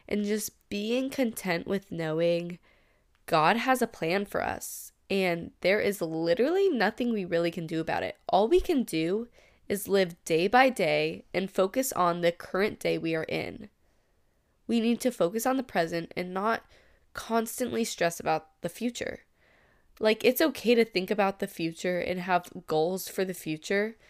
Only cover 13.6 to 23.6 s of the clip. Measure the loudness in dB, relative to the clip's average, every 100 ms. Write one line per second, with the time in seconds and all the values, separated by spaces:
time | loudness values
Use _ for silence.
13.6 | -16 _ _ _ _ _ _ _ _ _
14.6 | -2 0 2 0 0 0 0 0 -2 -2
15.6 | -2 -2 -2 -2 -6 -6 -6 -4 -2 -2
16.6 | -6 _ _ _ _ -14 -2 -2 -2 -4
17.6 | -4 -2 -4 0 -2 -2 -2 -2 -4 _
18.6 | -10 -6 -6 -4 -8 -8 _ _ _ _
19.6 | _ _ _ -2 2 4 4 4 2 2
20.6 | 4 4 4 0 0 2 0 0 -6 -4
21.6 | -6 -4 -2 -2 -2 -4 0 0 0 -12
22.6 | -2 0 2 -2 -6 -4 -4 -4 -6 -6